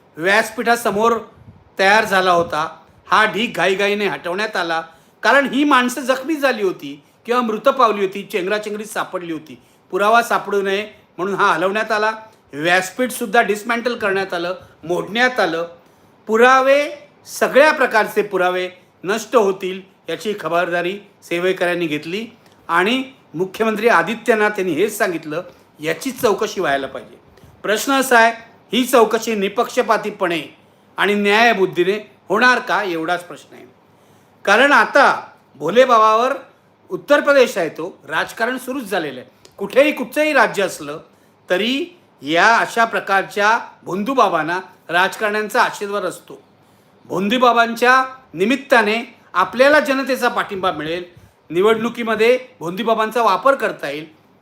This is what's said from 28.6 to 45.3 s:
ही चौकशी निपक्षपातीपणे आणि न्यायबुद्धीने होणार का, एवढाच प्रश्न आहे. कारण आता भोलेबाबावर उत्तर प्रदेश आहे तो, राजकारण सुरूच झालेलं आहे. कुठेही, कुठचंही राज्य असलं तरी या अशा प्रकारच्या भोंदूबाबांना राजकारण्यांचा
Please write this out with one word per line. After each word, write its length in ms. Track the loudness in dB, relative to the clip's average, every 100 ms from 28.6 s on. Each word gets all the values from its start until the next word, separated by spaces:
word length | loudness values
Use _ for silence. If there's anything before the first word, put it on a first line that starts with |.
| _
ही 120 | -4
चौकशी 500 | 2 4 4 2 -2
निपक्षपातीपणे 1200 | -2 -2 -2 -2 -2 0 0 -2 -4 -4 -4 -6 -16 _ _ _ -4
आणि 180 | -2
न्यायबुद्धीने 960 | 0 2 4 4 2 0 0 0 -2 -6 _ -4
होणार 300 | 0 2 2
का, 240 | 0 -2
एवढाच 420 | -2 -4 -4 -4
प्रश्न 300 | -6 -18 -20
आहे. 100 | -20 -20 _ _ _ _ _ _ _
कारण 280 | 0 4 6
आता 560 | 4 4 4 4 2 -6 _ _
भोलेबाबावर 800 | -8 0 4 6 6 6 4 0 -4 -10 _ _ _ _
उत्तर 320 | -12 0 2
प्रदेश 380 | 4 4 4 2
आहे 100 | -6
तो, 320 | -6 -12 -14 -8
राजकारण 500 | -6 -6 -4 -4 -4
सुरूच 260 | -6 -8
झालेलं 360 | -6 -4 -4 -8
आहे. 300 | -16 _ -20 -12
कुठेही, 360 | -2 2 2
कुठचंही 400 | 0 -6 -2 0
राज्य 300 | 2 2 0
असलं 380 | -4 -6 -12 -14 -16 _ _ _ -4
तरी 360 | -2 0 -4 -6 -12 _ _
या 340 | -4 0 2 2
अशा 280 | -2 -2
प्रकारच्या 720 | -2 -2 -2 -2 -2 -2 0 0 -4 -14
भोंदूबाबांना 800 | -10 -6 -4 0 2 0 -2 -6 -10 _ -4
राजकारण्यांचा 760 | 0 0 -2 -4